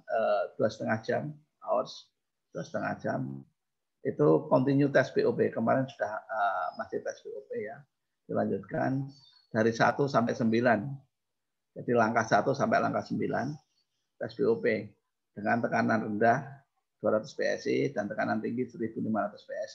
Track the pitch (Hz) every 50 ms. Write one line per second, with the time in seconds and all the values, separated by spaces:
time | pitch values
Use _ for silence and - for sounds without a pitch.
0 | - - - 113 110 107 104 98 87 - - - 127 - - - 123 117 113 110
1 | - - 120 120 147 151 151 - _ _ _ _ - - 107 110 110 - - -
2 | - _ _ _ _ _ _ _ _ _ - - - - - 104 104 104 104 -
3 | - 110 110 131 135 135 135 135 131 - _ _ _ _ _ _ _ _ _ _
4 | - 131 - - 147 156 160 151 160 - - 139 127 139 139 139 143 143 139 143
5 | 131 - - - - 120 120 123 113 107 - 123 113 117 117 131 131 127 - -
6 | 107 104 107 107 - - 110 110 101 98 95 92 92 - - - 107 - - -
7 | - 113 110 - - - - 107 - - - 120 104 104 - 143 143 _ _ _
8 | _ _ _ _ _ - - 110 107 107 104 95 101 - 156 160 160 131 131 135
9 | 139 135 - - - - - _ _ _ - 110 110 113 113 - 123 113 - -
10 | 143 135 - 117 120 117 120 - 123 113 113 117 123 127 113 104 - 139 139 -
11 | - _ _ _ _ _ _ _ _ _ _ _ _ _ - 131 117 123 120 117
12 | 110 110 117 120 110 - 120 104 - 143 131 - 110 113 113 98 117 117 113 107
13 | - - 113 110 104 104 104 104 117 139 156 - _ _ _ _ _ _ _ _
14 | _ _ _ - - 113 - - - 113 113 107 101 123 110 101 104 101 - _
15 | _ _ _ _ _ _ _ 104 101 107 117 120 113 117 120 117 117 120 117 110
16 | 113 110 104 104 113 117 120 131 - - - - _ _ _ _ _ _ _ _
17 | - 107 107 110 - - - - 104 101 101 98 - - 123 131 139 135 - 104
18 | 104 101 107 - 110 113 110 110 110 117 120 123 127 117 - 117 113 110 - 139
19 | 147 107 110 104 98 104 - - - - - 95 107 -